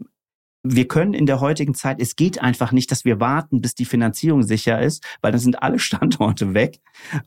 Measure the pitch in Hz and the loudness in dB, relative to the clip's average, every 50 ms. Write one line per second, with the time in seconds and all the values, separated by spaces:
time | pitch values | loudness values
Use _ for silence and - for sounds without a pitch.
0 | - _ _ _ _ _ _ _ _ _ _ _ - 131 127 123 127 127 - 156 | -20 _ _ _ _ _ _ _ _ _ _ _ -4 0 2 2 2 2 2 0
1 | 175 208 196 - 143 139 135 127 139 143 160 151 147 139 127 - - 135 127 - | 2 2 2 2 2 2 2 2 0 0 0 0 -2 -4 -4 -2 -4 -4 -2 -2
2 | 123 - - - 156 185 - - - 123 117 - 123 110 127 127 123 - 131 - | -4 -6 0 0 0 0 0 0 -2 -2 0 0 0 2 2 0 2 0 -4 -2
3 | - 123 113 101 117 127 139 160 156 - 135 117 - 123 - - 123 - - 117 | 0 0 0 2 0 0 0 -2 -2 -2 -2 -2 -2 -2 -4 -4 -4 -2 0 0
4 | 117 113 - - - 165 151 135 110 104 110 107 - 117 113 110 117 - - - | 0 0 -2 0 0 2 4 4 4 2 0 0 2 0 0 2 0 -2 -2 -4
5 | - - - - - 107 113 120 120 123 - - 135 - 240 240 - - - - | -12 -16 -10 -2 -2 0 0 2 2 0 0 0 0 0 0 0 -2 -2 -2 -2
6 | - - - - 107 104 101 - 104 98 92 107 127 151 - _ _ _ _ - | 0 0 0 0 0 0 0 0 -2 0 2 2 2 0 -2 _ _ _ _ -20
7 | - - 160 139 - | -14 -8 -8 -8 -6